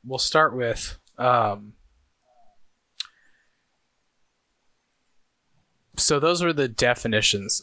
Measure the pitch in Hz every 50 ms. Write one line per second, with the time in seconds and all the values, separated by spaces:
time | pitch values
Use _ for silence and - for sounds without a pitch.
0 | _ 123 131 127 - - - 160 156 151 120 127 123 117 113 - - - - -
1 | _ _ _ - 120 127 123 120 113 107 98 101 104 104 - _ _ _ _ _
2 | _ _ _ _ _ _ _ _ - - _ _ - _ _ _ _ _ _ _
3 | - - _ _ _ _ _ _ _ _ _ _ _ _ _ _ _ _ _ _
4 | _ _ _ _ _ _ _ _ _ _ _ _ _ _ _ _ _ _ _ _
5 | _ _ _ _ _ _ _ _ _ _ _ _ _ _ _ _ _ _ _ -
6 | - - 156 143 143 165 175 170 175 170 160 147 135 123 110 - 127 120 123 -
7 | - 120 110 107 107 - - 101 98 104 - -